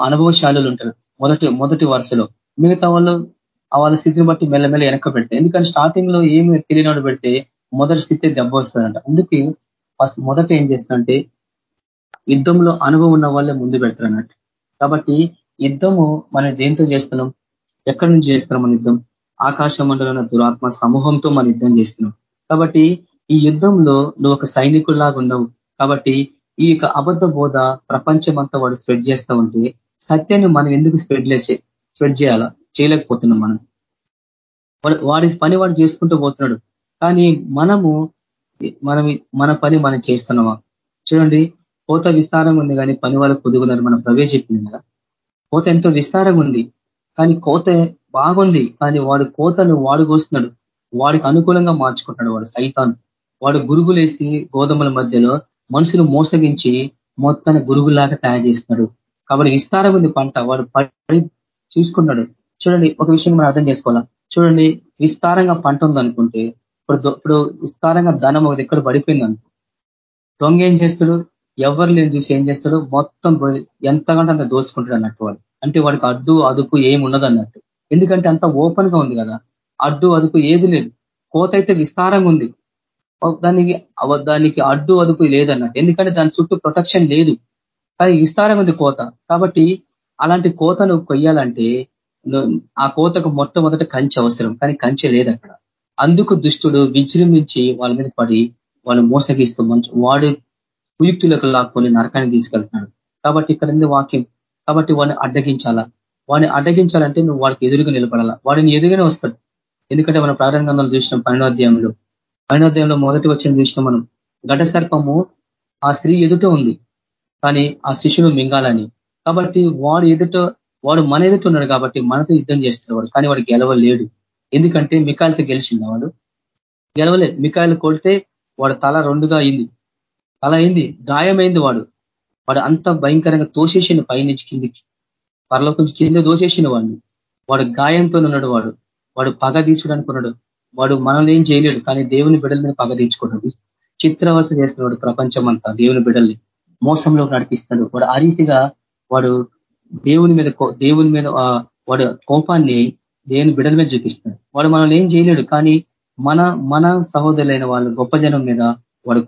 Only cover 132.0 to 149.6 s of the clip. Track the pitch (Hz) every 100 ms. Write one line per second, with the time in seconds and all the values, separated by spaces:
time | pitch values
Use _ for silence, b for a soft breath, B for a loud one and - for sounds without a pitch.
132 | _ _ _ _ - 135 139 160 180 156
133 | 143 156 160 156 151 147 165 185 170 160
134 | - 131 139 135 - 131 123 - _ _
135 | _ _ _ _ - 131 147 151 151 -
136 | 156 165 156 170 180 180 143 120 110 -
137 | _ _ _ _ - 135 120 120 143 170
138 | 170 170 151 139 131 117 110 - _ _
139 | _ 127 131 127 131 160 156 156 147 147
140 | 143 131 120 120 _ _ _ 127 135 135
141 | 131 147 156 165 151 143 147 127 135 135
142 | 123 135 151 151 135 143 143 135 120 123
143 | 120 - 117 110 127 - _ _ _ -
144 | 160 151 170 165 156 147 135 - 123 120
145 | 123 120 127 131 120 113 110 110 120 127
146 | 120 120 113 110 _ _ _ - 131 156
147 | 156 151 139 127 117 120 - 117 110 123
148 | 127 131 165 170 151 131 139 - _ _
149 | - 127 127 123 123 _